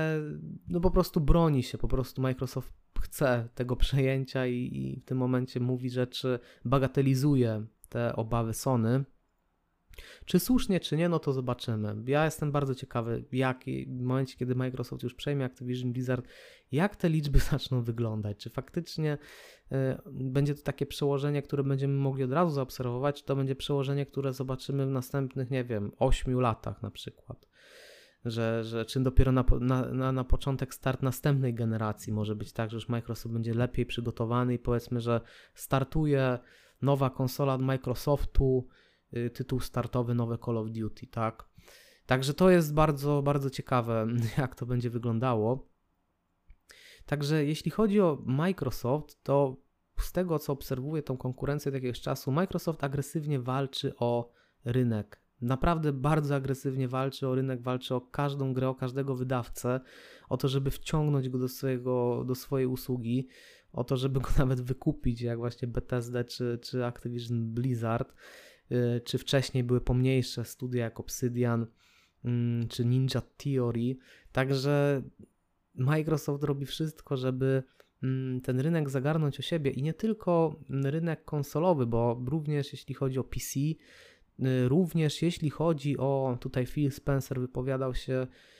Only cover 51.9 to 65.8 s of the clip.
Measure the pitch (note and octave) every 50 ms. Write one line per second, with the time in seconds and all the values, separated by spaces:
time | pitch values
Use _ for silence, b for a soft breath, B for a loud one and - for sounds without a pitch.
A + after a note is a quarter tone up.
51.9 | A#2 - - C#3+ C3+ - - - C3+ D#3+ F#3+ - - E3+ - E3+ D#3 - - C#3
52.9 | C3+ C#3 C#3 - - E3 D3 D3+ D3 C3 A#2+ B2+ B2+ C3+ C#3 C3 - - - C3+
53.9 | - - A#2+ A#2+ A#2+ A#2+ A#2 - b b b b b b b B2 A#2+ B2+ B2+ A#2+
54.9 | A2+ G#2+ G2+ - - - _ _ _ - A#2+ A#2+ C3 C3 - E3+ E3+ D#3+ D#3 D3+
55.9 | C#3 C3+ B2+ D3 D#3 D#3+ D3+ C#3 C#3+ C#3 C3 C3+ C3+ C3 - C#3 C3 C3+ C3 B2
56.9 | B2+ C3 C3+ C3+ C3 - C3+ C3 B2+ C3 C3 C3+ C3 A#2+ A#2+ B2+ B2+ B2+ B2+ -
57.9 | C3 B2 B2+ - - - C#3+ C#3+ C#3 C#3+ C3+ C3 B2+ B2+ C3 C3 C3 C3 C3+ B2+
58.9 | B2+ C3+ C#3 C#3 C3 B2 B2+ B2+ C3 B2 A#2+ - - - - B2 B2 C3 B2+ B
59.9 | B B B B B B B B C3 B2+ - C#3 C3 C#3 C#3 C#3 - - - -
60.9 | - D#3 D3+ D3 C#3+ C#3 C3 C3 B2+ B2+ B2+ B2+ B2+ - - C3+ C3 B2 B2 B2+
61.9 | B2+ B2 A#2+ A#2+ A#2+ B2 B2+ B2+ B2+ - - - C#3 C3+ C3 B2+ B2+ B2+ - -
62.9 | B2+ B2 A2+ A2+ A#2+ B2+ C3 B2+ B B B B B B B B - - A#2+ -
63.9 | C#3 B2+ C3 C3+ B2+ C3+ B2 - - - C#3 C3 C3 B2 B2 B2+ C3 - - D#3+
64.9 | D3 - - B2+ A#2+ A#2 A#2+ A#2 A#2 A#2 A#2 A#2+ A#2+ - - A#2+ A#2 B2